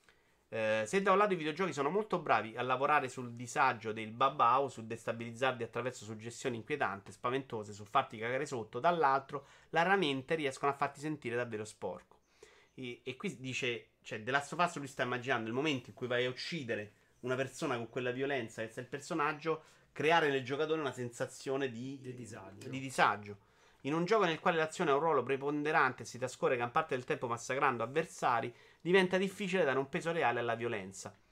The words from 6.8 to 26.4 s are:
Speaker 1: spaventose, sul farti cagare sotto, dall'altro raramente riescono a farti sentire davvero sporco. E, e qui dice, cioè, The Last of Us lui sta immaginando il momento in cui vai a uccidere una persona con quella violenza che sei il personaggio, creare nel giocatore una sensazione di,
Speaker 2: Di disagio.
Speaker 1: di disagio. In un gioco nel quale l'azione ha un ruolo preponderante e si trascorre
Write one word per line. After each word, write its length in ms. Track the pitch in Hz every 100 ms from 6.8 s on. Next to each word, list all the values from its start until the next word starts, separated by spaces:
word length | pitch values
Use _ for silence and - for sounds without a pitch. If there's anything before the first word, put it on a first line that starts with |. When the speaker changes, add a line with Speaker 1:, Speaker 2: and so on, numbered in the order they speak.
| 110 98 -
Speaker 1:
spaventose, 600 | - 123 135 131 113 104
sul 140 | 104 104
farti 300 | 139 127 113
cagare 280 | 113 131 147
sotto, 320 | 127 107 123
dall'altro 680 | 165 175 139 135 - 143 - - -
raramente 640 | 160 175 196 151 135 131
riescono 360 | 160 135 135 143
a 40 |
farti 260 | 139 143 139
sentire 340 | 156 147 120 120
davvero 280 | 120 107
sporco. 540 | 107 - 98 92 - - _ _ - - _
E, 260 | - 127 120
e 140 | - 127
qui 200 | 202 120
dice, 500 | 131 120 123 113 - _
cioè, 200 | - 113
The 80 | 107
Last 220 | 139 -
of 60 | 160
Us 120 | 170 147
lui 100 | 139
sta 140 | -
immaginando 460 | 123 123 123 120 113
il 60 |
momento 360 | 123 156 131 -
in 40 |
cui 120 | - 120
vai 180 | 123 127
a 20 |
uccidere 640 | 123 - 170 120 107 104 - _ _
una 140 | 123 127
persona 400 | 127 - 156 120
con 120 | 117
quella 220 | 135 123
violenza 520 | 127 135 135 113 -
che 60 | 110
sei 160 | -
il 40 | 123
personaggio, 760 | 139 - 165 147 147 160 156 - - _
creare 360 | - 143 170 151
nel 160 | 135
giocatore 360 | 120 139 151 160
una 120 | 139
sensazione 800 | 123 120 - 127 - 139 135 135
di, 280 | 113 131 139
Speaker 2:
Di 140 | 127
disagio. 540 | 123 110 110 95 101 -
Speaker 1:
di 120 | 131
disagio. 580 | 135 151 135 104 104 101 _ _ _ _
In 100 | 135
un 100 | 160 175
gioco 180 | 220
nel 160 | 175 156
quale 160 | 190 165
l'azione 340 | 156 - 165
ha 40 |
un 60 | 139
ruolo 220 | 160 143
preponderante 800 | 120 135 139 147 151 156 131 127
e 40 | 117
si 100 | 120
trascorre 380 | 123 -